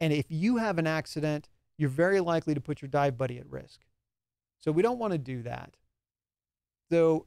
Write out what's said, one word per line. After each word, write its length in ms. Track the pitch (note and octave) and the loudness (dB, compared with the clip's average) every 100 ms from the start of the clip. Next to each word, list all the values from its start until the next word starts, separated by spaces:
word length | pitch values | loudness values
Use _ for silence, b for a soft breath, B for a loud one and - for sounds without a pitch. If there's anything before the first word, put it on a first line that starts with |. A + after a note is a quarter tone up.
And 120 | D#3+ | 0
if 140 | D3 C3+ | 0 -2
you 280 | D#3+ G3+ A#3+ | -2 0 2
have 220 | A3+ E3+ | 0 0
an 100 | D#3+ | 0
accident, 600 | D#3+ - D#3+ D3+ D3+ - _ _ - | -2 -4 -4 -2 -2 -6 _ _ -4
you're 100 | C#3+ | -2
very 300 | C3+ F3 G3 | 2 2 4
likely 340 | E3+ E3 D#3 | 2 0 0
to 80 | D3 | -4
put 220 | C#3 D3 | -4 -8
your 60 | C3+ | -4
dive 280 | D3 C#3+ B2 | 0 0 0
buddy 220 | C3 B2 | -4 -6
at 100 | - | -12
risk. 340 | - - _ _ _ _ _ _ _ _ _ | -14 -16 _ _ _ _ _ _ _ _ _
So 140 | - | -2
we 100 | D3+ | 2
don't 160 | A3 B3 | 2 2
wanna 200 | A3 E3+ | -2 -4
do 220 | B2+ B2+ | -4 -8
that. 340 | A#2 A#2+ - _ _ _ _ _ _ _ _ _ _ _ - | -8 -10 -14 _ _ _ _ _ _ _ _ _ _ _ 0
So 360 | E3+ E3 D#3+ | 4 4 4